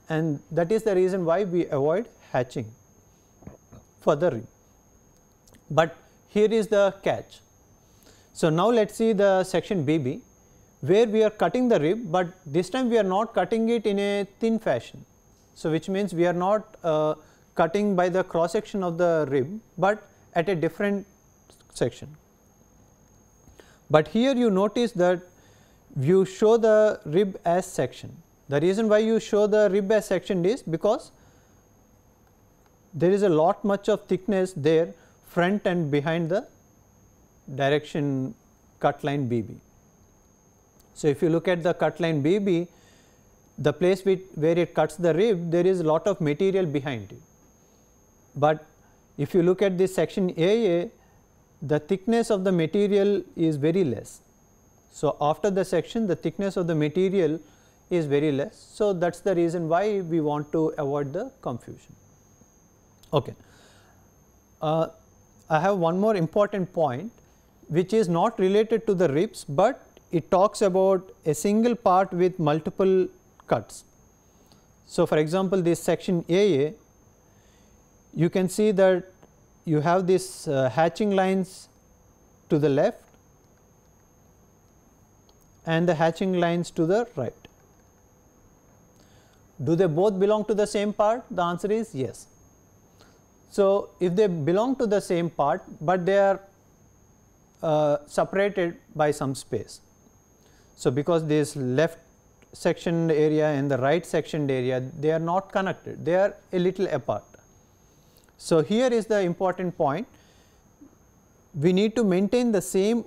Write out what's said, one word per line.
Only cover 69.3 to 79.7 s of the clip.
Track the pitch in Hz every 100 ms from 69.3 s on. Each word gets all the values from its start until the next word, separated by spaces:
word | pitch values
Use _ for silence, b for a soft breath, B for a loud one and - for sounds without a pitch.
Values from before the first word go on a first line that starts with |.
| -
but | - 139 220 - - - -
it | 170 -
talks | 180 208 -
about | 202 185 190 190 - - 160
a |
single | 147 208 214 240
part | 233 202 180 190
with | 175 185 180
multiple | 151 156 175 - 190 190 180 - _ _ -
cuts. | 127 - - - _ _ _ _ b b b b _ -
So, | - 165
for | 156
example, | 156 190 190 190
this | 170 160
section | - 165 - 170 -
A | 180 208 139 151
A, | - _ _ _ _ b b b b b b b _ _
you | - 165
can | 196 185
see | - 214
that | 190 190 185 - _ - _ _ _
you | 175